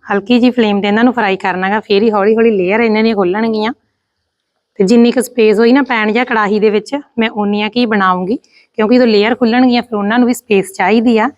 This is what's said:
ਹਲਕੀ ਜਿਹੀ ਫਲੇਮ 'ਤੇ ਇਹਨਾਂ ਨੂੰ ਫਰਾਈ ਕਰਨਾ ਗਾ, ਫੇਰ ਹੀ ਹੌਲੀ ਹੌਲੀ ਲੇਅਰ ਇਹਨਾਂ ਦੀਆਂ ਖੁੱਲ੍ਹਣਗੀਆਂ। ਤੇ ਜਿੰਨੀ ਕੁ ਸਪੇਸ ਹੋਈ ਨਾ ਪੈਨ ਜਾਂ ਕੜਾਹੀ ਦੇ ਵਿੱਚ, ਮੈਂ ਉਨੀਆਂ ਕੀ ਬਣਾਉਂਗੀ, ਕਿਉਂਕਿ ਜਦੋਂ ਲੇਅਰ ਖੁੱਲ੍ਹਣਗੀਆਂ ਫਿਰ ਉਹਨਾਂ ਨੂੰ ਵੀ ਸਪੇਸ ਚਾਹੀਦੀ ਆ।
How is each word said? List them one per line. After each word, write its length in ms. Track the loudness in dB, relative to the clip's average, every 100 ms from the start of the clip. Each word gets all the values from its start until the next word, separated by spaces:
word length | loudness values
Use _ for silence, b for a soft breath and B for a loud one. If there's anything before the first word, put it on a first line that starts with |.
| -4
ਹਲਕੀ 280 | -6 0 2
ਜਿਹੀ 100 | 2
ਫਲੇਮ 280 | 2 0 0
'ਤੇ 100 | 0
ਇਹਨਾਂ 160 | 0
ਨੂੰ 80 | 0
ਫਰਾਈ 240 | 0 -2 -2
ਕਰਨਾ 340 | -4 -4 -4
ਗਾ, 100 | -4
ਫੇਰ 220 | -2 0
ਹੀ 80 | 0
ਹੌਲੀ 260 | 0 0 2
ਹੌਲੀ 140 | 2
ਲੇਅਰ 300 | 2 0 0
ਇਹਨਾਂ 220 | 0 0
ਦੀਆਂ 120 | 0
ਖੁੱਲ੍ਹਣਗੀਆਂ। 580 | 0 -2 -2 -4 -4 -6 -8 _ _ _ _ _ _ _ _ _
ਤੇ 100 | -2
ਜਿੰਨੀ 280 | 2 4 4
ਕੁ 100 | 0
ਸਪੇਸ 360 | -4 0 2 2
ਹੋਈ 140 | 2
ਨਾ 100 | 2
ਪੈਨ 300 | 0 -2 -2
ਜਾਂ 120 | -2
ਕੜਾਹੀ 360 | -2 -2 -2 0
ਦੇ 100 | 0
ਵਿੱਚ, 300 | -2 -6 -10 -8 -6
ਮੈਂ 120 | -4
ਉਨੀਆਂ 400 | -4 -4 -2 -4
ਕੀ 160 | -2 -2
ਬਣਾਉਂਗੀ, 500 | 0 0 -2 -4 -6 b b b
ਕਿਉਂਕਿ 200 | -4 0
ਜਦੋਂ 120 | 2 4
ਲੇਅਰ 280 | 2 0
ਖੁੱਲ੍ਹਣਗੀਆਂ 480 | 0 0 2 2 0
ਫਿਰ 120 | -4
ਉਹਨਾਂ 240 | -6 -2 0
ਨੂੰ 100 | 0
ਵੀ 60 |
ਸਪੇਸ 380 | -2 _ -2 -2
ਚਾਹੀਦੀ 460 | -4 0 2 2 0
ਆ। 120 | -2